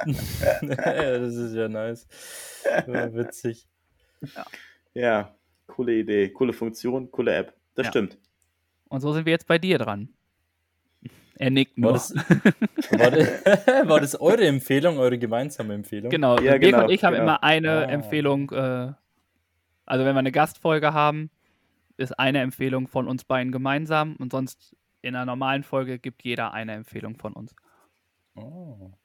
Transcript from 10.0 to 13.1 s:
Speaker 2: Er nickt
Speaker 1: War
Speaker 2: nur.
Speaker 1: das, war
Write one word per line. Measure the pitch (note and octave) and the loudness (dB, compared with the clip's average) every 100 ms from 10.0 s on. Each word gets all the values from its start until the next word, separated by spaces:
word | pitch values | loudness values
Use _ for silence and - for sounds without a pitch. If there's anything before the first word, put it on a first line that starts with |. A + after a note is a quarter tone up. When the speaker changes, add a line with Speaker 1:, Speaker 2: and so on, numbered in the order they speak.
| A2 _ _ _ _ _ _ _ _ _ - _ _ - | -10 _ _ _ _ _ _ _ _ _ -20 _ _ -4
Speaker 2:
Er | B2+ | 0
nickt | C3+ C3 - | 2 0 2
Speaker 1:
War | A#2+ | 2
Speaker 2:
nur. | |
Speaker 1:
das, | B2+ - D3+ - F3+ G#3 - G#3+ - - | 2 0 -4 2 4 4 2 -4 -4 -2
war | G#2 A#2+ | 4 4